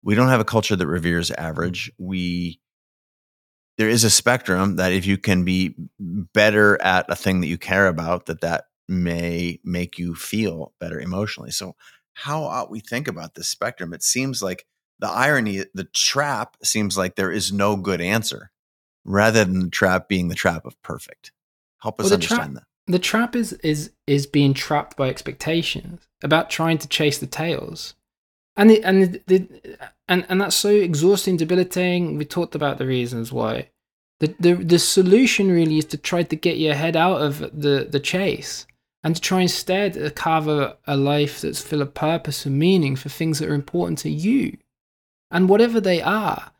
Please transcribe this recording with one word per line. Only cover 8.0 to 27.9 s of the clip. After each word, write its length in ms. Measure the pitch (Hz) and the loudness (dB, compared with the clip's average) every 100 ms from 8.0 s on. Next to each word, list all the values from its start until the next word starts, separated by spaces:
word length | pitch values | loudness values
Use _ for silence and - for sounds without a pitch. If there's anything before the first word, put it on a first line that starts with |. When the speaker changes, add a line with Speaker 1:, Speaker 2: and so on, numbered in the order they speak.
| 82 87 - | -4 -4 -6
Speaker 1:
that 140 | 80 | -6
that 240 | 82 82 - _ - | -4 -4 -6 _ -6
may 720 | 92 87 85 85 85 87 82 | -2 -2 -2 -4 -4 -6 -8
make 340 | 90 90 87 - | -8 -6 -6 -6
you 160 | 87 | -8
feel 600 | 82 - 107 104 82 71 _ | -8 -6 -4 -4 -6 -14 _
better 200 | 85 80 | -12 -10
emotionally. 500 | 87 92 107 - 57 | -8 -6 -6 -8 -10
So 260 | - 95 - - _ _ | -10 -10 -18 -20 _ _
how 300 | - 143 156 | -14 -8 -6
ought 260 | 151 123 - | -6 -8 -10
we 100 | 107 | -14
think 280 | - 117 151 | -8 -8 -6
about 260 | 85 82 | -10 -14
this 140 | - - | -10 -10
spectrum? 460 | - 117 - 85 | -6 -8 -8 -14
It 80 | 82 | -6
seems 400 | - 123 135 123 | -4 -2 -4 -4
like 240 | 95 90 _ _ _ _ | -6 -6 _ _ _ _
the 100 | 101 | -6
irony, 560 | 90 135 143 107 98 95 | 0 2 2 0 -4 -8
the 120 | 95 | -10
trap 720 | 87 - - 139 147 120 - _ | -6 -2 0 0 -2 -4 -6 _
seems 360 | - 110 101 92 | -4 -2 -2 -2
like 160 | 92 - | -4 -2
there 160 | 95 | -4
is 200 | 98 92 | -2 -4
no 240 | 101 101 101 | 0 0 0
good 240 | 95 87 | -2 -2
answer, 500 | 87 110 - - - _ _ _ _ _ | 0 -2 -2 -10 -16 _ _ _ _ _
rather 400 | - 98 110 110 | -2 4 6 6
than 160 | 95 92 | 4 2
the 100 | 90 | -2
trap 380 | - 95 92 - | 0 2 2 0
being 200 | 95 87 | -2 -2
the 60 | |
trap 320 | - 95 82 - | 0 -2 -2 -12
of 140 | - | -18
perfect. 500 | - - - - - _ _ _ _ _ | -14 -14 -14 -20 -20 _ _ _ _ _
Help 180 | 220 - | -10 -2
us 40 | 196 | 2
Speaker 2:
Well, 80 | 202 | 2
the 60 | |
tra-, 120 | 165 233 | 2 -2
Speaker 1:
understand 200 | 147 135 | -2 -12
that. 340 | _ _ - | _ _ -2
Speaker 2:
the 60 | 180 | -2
trap 340 | - 226 233 | 0 0 0
is, 200 | 240 220 | -2 -4
is, 360 | - 160 151 156 _ - | -4 -2 -2 -6 _ 0
is 200 | 143 139 | 0 2
being 280 | 147 139 | 4 4
trapped 420 | 131 - 147 - - | 2 -2 -2 -4 -4
by 120 | 131 | -4
expectations, 1000 | 131 - 139 - 165 - - 175 170 _ _ | -4 -12 -8 -2 -2 -2 -6 -10 -18 _ _
about 260 | 143 156 - | 0 0 0
trying 300 | - 165 160 | -2 0 0
to 80 | - | -2
chase 300 | - 151 135 | 0 0 0
the 80 | - | -8
tails. 680 | - 165 151 - 160 - | -6 -4 -4 -8 -12 -14